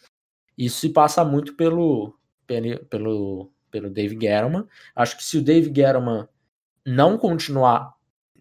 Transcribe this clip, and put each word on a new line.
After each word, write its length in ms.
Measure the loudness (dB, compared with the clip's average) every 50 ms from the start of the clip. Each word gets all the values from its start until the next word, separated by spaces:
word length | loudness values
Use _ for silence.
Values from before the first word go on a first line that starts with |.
| _ _ _ _ _ _ _ _ _ _ _
Isso 240 | -6 -6 -6 -4 -4
se 80 | -4 0
passa 360 | 4 4 4 4 4 2 0
muito 300 | 2 0 -2 -2 -6 -4
pelo, 640 | -2 0 0 2 2 0 0 0 0 -4 -8 -12 _ _ _ _ _ _
pelo, 380 | -6 -6 -4 -4 -6 -6 -8 -10
pelo, 680 | -10 -8 -6 -4 -4 -4 -4 -4 -6 -8 -10 -12 -16 _ _ _ _
pelo 200 | -12 -10 -10 -8
Dave 280 | -6 -4 -4 -4 -4 -4
Gettleman. 460 | -2 0 2 2 0 0 -2 -4 -6 -8 _ -20 -20 -10 _
Acho 200 | -2 -2 -2 -2
que 60 | -8
se 160 | -10 -4 -4 0
o 40 |
Dave 300 | 2 4 4 4 4 2 2
Gettleman 540 | 2 4 4 2 2 0 -2 -4 -4 -6 -10 _ _ _ _ _ _ _ _ _ _ _
não 320 | -2 2 4 4 4 4
continuar 800 | 2 0 0 0 -2 -4 -4 0 2 4 4 4 2 0 -6 -14 _ _ _ _ _ _ _ _ _